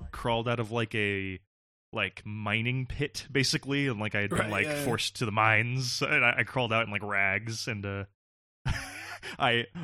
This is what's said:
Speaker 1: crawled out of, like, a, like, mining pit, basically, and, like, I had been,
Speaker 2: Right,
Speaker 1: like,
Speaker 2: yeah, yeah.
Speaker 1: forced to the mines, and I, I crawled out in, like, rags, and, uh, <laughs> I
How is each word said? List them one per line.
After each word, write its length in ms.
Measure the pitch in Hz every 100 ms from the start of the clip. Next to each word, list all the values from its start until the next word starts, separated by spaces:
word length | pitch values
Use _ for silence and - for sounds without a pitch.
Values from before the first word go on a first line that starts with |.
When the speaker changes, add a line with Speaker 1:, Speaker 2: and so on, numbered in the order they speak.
| -
Speaker 1:
crawled 360 | - 123 117 117
out 100 | 120
of, 120 | 107
like, 220 | 117 110 110
a, 440 | 101 98 95 92 _ _ _ _ _
like, 300 | 110 95 - 107
mining 640 | 107 104 110 120 131 127
pit, 400 | - 143 - -
basically, 560 | 139 127 156 131 139 139
and, 120 | 107
like, 160 | 107 104
I 60 |
had 100 | 101
been, 80 | -
Speaker 2:
Right, 120 | 110
Speaker 1:
like, 140 | 101 151
Speaker 2:
yeah, 80 | 147
yeah. 60 | 139
Speaker 1:
forced 320 | 110 - -
to 80 | 117
the 60 |
mines, 720 | 107 110 107 120 127 123 -
and 240 | 143 147 120
I, 120 | 123
I 40 |
crawled 300 | 110 131 120
out 120 | 110 110
in, 40 |
like, 120 | 101
rags, 640 | 104 101 98 101 113 110 -
and, 180 | 104 98
uh, 180 | 98 98 _ _ _ _ _ -
<laughs> 80 | - - - - - - -
I 280 | 131 117 117 175